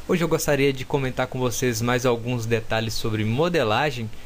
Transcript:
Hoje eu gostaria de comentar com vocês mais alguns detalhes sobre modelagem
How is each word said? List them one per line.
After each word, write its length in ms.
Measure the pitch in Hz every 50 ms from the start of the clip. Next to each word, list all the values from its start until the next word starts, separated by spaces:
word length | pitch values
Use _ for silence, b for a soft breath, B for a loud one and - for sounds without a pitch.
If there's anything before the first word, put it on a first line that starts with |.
| B
Hoje 160 | B 190 165 170
eu 60 | 160
gostaria 460 | 160 147 - 156 147 135 139 143 131
de 100 | 123 127
comentar 420 | - - 143 135 127 120 - 127
com 120 | - - 127
vocês 420 | 127 123 113 - 131 127 117 110
mais 240 | 117 120 123 123 120
alguns 400 | 131 120 113 110 123 127 120 110
detalhes 480 | 113 117 113 110 - 110 113 113 113 110
sobre 320 | - - 117 107 107 107
modelagem 840 | 107 113 131 165 180 170 160 123 107 107 120 147 151 127 120 113 107 - B B